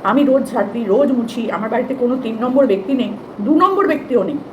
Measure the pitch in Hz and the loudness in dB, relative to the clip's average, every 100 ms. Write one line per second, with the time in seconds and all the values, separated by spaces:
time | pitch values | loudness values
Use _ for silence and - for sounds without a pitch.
0 | 196 247 285 262 - 240 208 233 214 214 | 2 2 4 2 2 -2 -2 -4 0 2
1 | 277 254 226 - 226 170 220 233 262 269 | 2 0 -2 -4 -4 -4 -2 -2 -2 -2
2 | 247 254 226 220 247 262 269 196 190 269 | 0 0 -4 -4 0 2 4 2 0 -2
3 | 208 - - - 208 311 381 392 392 294 | -2 -6 -12 -8 0 4 4 4 2 0
4 | - 240 175 294 - | 0 0 0 -4 -10